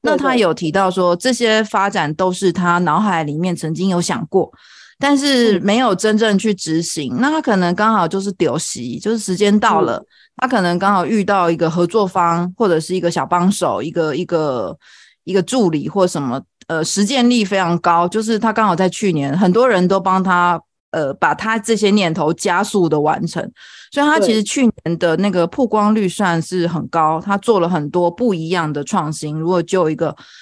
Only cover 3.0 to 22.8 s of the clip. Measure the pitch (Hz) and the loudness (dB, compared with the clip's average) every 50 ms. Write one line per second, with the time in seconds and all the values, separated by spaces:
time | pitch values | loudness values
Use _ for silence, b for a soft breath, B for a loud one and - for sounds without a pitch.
3 | 214 208 180 165 156 147 147 151 175 185 175 - - 156 160 - 185 196 180 175 | 2 0 0 -2 -2 -4 -4 -4 -2 -4 -4 -4 -6 -6 -4 -2 -2 0 0 0
4 | 170 - 165 123 170 - - 190 165 - B B B B B B B B B B | -2 -2 -4 -6 -6 0 0 0 0 0 B B B B B B B B B B
5 | 269 285 285 269 277 285 269 247 240 226 202 180 - 202 208 240 262 226 196 180 | 0 2 2 2 2 2 2 4 4 4 2 2 2 2 2 2 2 0 0 0
6 | - 214 214 214 226 220 202 190 - 226 208 - - 160 160 165 170 - - 160 | 0 0 2 2 2 2 2 2 2 0 -2 -2 -4 -2 -2 -2 -2 -4 -6 -6
7 | 143 123 123 127 247 285 311 311 - - 214 185 180 175 175 190 214 226 226 202 | -6 -4 -2 0 0 0 0 0 0 0 0 2 0 0 0 0 0 2 2 2
8 | 170 160 170 196 190 202 190 _ 175 143 120 160 - - - - 120 127 117 156 | 0 0 -2 -4 -4 -6 -2 _ 0 0 0 -2 -6 -6 -10 -10 -8 -8 -10 -6
9 | - 208 226 226 208 - 185 175 208 202 202 208 220 226 185 160 156 117 113 - | -4 -4 -4 -4 -2 -4 -2 0 2 4 4 4 4 2 2 2 0 0 -2 -6
10 | - b b b b b b - 254 247 262 220 185 175 175 175 196 196 208 185 | -8 b b b b b b -6 -4 0 0 0 0 0 0 0 0 0 0 0
11 | 170 143 226 214 190 185 202 190 175 170 165 156 170 160 160 180 175 170 - 226 | 0 0 0 0 0 2 2 2 2 2 2 0 0 0 2 0 -2 0 2 0
12 | 202 185 - 190 175 170 170 170 175 180 185 - 233 190 170 160 160 - 180 185 | 0 0 0 0 0 2 0 0 -2 -4 -2 0 0 2 2 0 0 -2 -4 -2
13 | 165 170 165 156 135 - 175 175 175 185 202 - 175 143 104 98 120 165 - 170 | -2 -2 -2 -2 -2 0 0 2 2 2 2 2 -2 -2 -2 -2 -4 -4 -2 -2
14 | 160 156 139 151 180 - 170 160 156 147 127 120 101 87 - b b b b b | -2 -2 -2 -4 -4 -2 -2 -2 0 0 -2 -2 -4 -6 -8 b b b b b
15 | b b b b _ - 185 196 170 - 247 262 214 175 156 147 - 156 - 202 | b b b b _ -2 -2 -2 0 0 0 2 2 2 2 -2 -4 -4 0 0
16 | 185 180 - 160 143 127 117 170 185 _ _ _ - - 165 160 160 - - 196 | 0 0 0 -4 -4 -4 -4 -6 -8 _ _ _ -10 -6 -4 -4 -2 -2 0 0
17 | 208 196 277 262 240 240 247 240 208 185 202 190 185 170 170 170 - 175 170 170 | 0 0 2 2 2 2 2 2 0 0 0 -2 0 0 -2 0 2 2 4 4
18 | 175 180 180 220 220 220 233 208 220 226 208 226 220 202 175 160 190 180 180 - | 2 2 0 -2 -2 0 -2 0 0 0 2 2 2 2 2 2 0 0 0 0
19 | 214 196 165 151 139 139 139 185 175 180 175 226 254 254 220 180 180 175 196 190 | -2 0 0 0 -2 -2 0 2 2 4 4 4 4 4 4 4 2 2 2 2
20 | 185 196 185 190 185 190 180 175 175 175 175 165 _ _ _ _ _ _ - 165 | 2 2 0 2 2 2 2 2 2 2 0 -2 _ _ _ _ _ _ -4 -4
21 | 151 135 143 - - 151 151 147 196 220 220 226 214 - 226 196 208 196 202 208 | -4 -4 -2 -2 0 -2 0 -2 -2 -4 -4 -4 0 0 0 2 2 2 2 2
22 | 190 165 160 190 151 151 170 - - 202 175 180 180 - - 202 | 2 0 0 0 0 0 -2 -2 -2 -2 0 0 -2 0 0 0